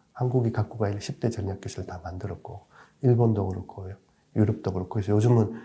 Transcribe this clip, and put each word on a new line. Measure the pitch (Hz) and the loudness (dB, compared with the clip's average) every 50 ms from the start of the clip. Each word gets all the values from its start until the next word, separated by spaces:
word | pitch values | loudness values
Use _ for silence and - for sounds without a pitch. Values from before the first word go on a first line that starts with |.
| _ _ | _ _
한국이 | - - 127 123 123 131 117 113 | -6 -4 -2 0 2 2 2 2
갖고 | 113 117 101 - - 110 | 0 0 -2 -2 -2 -4
갈 | 110 101 101 101 | -2 -2 -2 -4
십 | - - 143 - | -8 -10 -8 -2
대 | - 117 | -2 -2
전략 | 113 - 98 98 92 - | -2 -2 -4 -6 -6 -6
기술 | - 98 - - 90 | -8 -10 -10 -10 -10
다 | - 90 87 | -10 -10 -12
만들었고, | - 90 90 90 98 98 90 - - - - 101 _ _ _ - - _ _ - | -10 -10 -10 -8 -8 -10 -10 -10 -14 -16 -16 -16 _ _ _ -20 -20 _ _ 0
일본도 | - 127 123 117 120 113 107 101 95 92 | 4 4 6 6 6 4 4 2 0 -2
그렇고, | 92 95 92 - - - 92 92 98 - _ _ _ _ _ _ - | -4 -6 -8 -12 -14 -14 -14 -14 -14 -16 _ _ _ _ _ _ 2
유럽도 | - 107 98 - - - 98 | 2 4 4 2 -2 -2 -4
그렇고, | 95 92 90 - - | -4 -4 -6 -4 -4
그래서 | 110 95 98 | -4 0 2
요즘은 | 104 107 107 120 120 117 107 104 - - | 2 4 6 6 6 6 4 2 0 -8